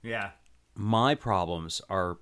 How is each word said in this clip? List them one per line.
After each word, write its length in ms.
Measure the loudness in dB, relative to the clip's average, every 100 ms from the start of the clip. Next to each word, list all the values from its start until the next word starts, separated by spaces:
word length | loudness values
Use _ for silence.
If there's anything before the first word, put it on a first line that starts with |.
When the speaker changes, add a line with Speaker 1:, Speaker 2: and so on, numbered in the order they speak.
Speaker 1:
Yeah. 300 | -8 -6 -6 -10 _ _ _
Speaker 2:
My 420 | -6 2 4 4 2
problems 640 | 0 0 0 -2 -4 -8 -4
are 260 | -2 -2 -4